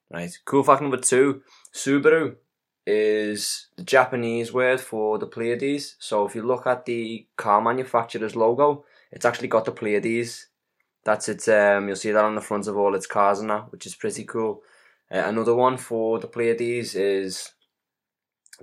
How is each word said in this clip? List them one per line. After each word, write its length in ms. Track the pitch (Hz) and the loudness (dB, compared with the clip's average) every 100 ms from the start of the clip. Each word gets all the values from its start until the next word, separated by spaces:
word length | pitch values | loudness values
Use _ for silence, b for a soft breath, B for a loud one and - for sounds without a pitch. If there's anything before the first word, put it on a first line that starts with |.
| _ | _
Right, 240 | 85 87 - - | -12 -10 -12 0
cool 160 | 139 | 2
fact 180 | 139 135 | 4 4
number 160 | 147 127 | 2 -2
two, 460 | - 131 143 135 B B B | 2 4 4 0 B B B
Subaru 640 | - - 139 151 160 143 - _ _ _ _ - | -8 0 2 4 4 2 -6 _ _ _ _ -2
is 840 | 107 107 107 107 104 - - - - | 0 2 0 -2 -4 -6 -8 -10 -16
the 80 | |
Japanese 720 | - 135 127 123 117 117 117 | 2 4 4 0 -2 -4 -2
word 260 | 123 127 127 | 0 2 2
for 380 | - 110 107 107 | -2 -4 -2 -2
the 80 | 107 | -4
Pleiades. 720 | - 113 120 139 143 139 - | -6 -4 -2 -2 -4 -6 -14
So 260 | - 107 | -4 -2
if 100 | 101 | -2
you 100 | 117 | -4
look 220 | 113 123 131 | -2 -2 0
at 200 | 123 - | -2 -2
the 400 | 117 113 113 - - | -6 -6 -10 -12 -6
car 240 | 110 104 | 2 4
manufacturer's 720 | 113 127 127 117 113 113 107 | 4 0 0 0 -2 -4 -6
logo, 520 | 113 113 123 147 143 b b b | 2 2 4 2 2 b b b
it's 140 | - 120 | -2 0
actually 220 | 117 120 | 0 0
got 180 | 110 110 | 0 0
the 40 | |
Pleiades. 760 | 117 110 104 113 117 120 - - _ _ _ _ _ | -4 -2 0 0 -2 -4 -10 -18 _ _ _ _ _
That's 240 | - 107 - | -2 0 -2
it. 180 | 98 - | -4 4
Um, 420 | 107 104 101 101 | 6 6 4 0
you'll 80 | 98 | -4
see 160 | 110 | 0
that 120 | 104 | 2
on 120 | 107 107 | 2 0
the 40 | |
front 260 | - 104 101 | -4 -6 -4
of 100 | 104 | 0
all 160 | 101 | 0
its 120 | 98 - | 0 -2
cars 320 | 107 101 101 | 2 2 2
and 120 | 110 | -2
that, 200 | 107 110 | -6 -6
which 140 | 98 | -16
is 100 | - | -16
pretty 300 | - 110 95 | -8 -8 -8
cool. 380 | 110 117 110 101 b b b b _ | -8 -4 -4 -6 b b b b _
Uh, 120 | 95 80 | -4 -2
another 280 | 110 113 | 0 2
one 220 | 117 127 127 | 4 2 0
for 420 | - 113 110 113 | -4 -2 0 -2
the 80 | - | -4
Pleiades 680 | 117 117 117 117 120 117 | -2 -2 0 -2 -4 -4
is 580 | 95 101 98 95 90 - - _ _ _ _ _ _ _ _ _ - | -2 0 0 -2 -8 -14 -18 _ _ _ _ _ _ _ _ _ -20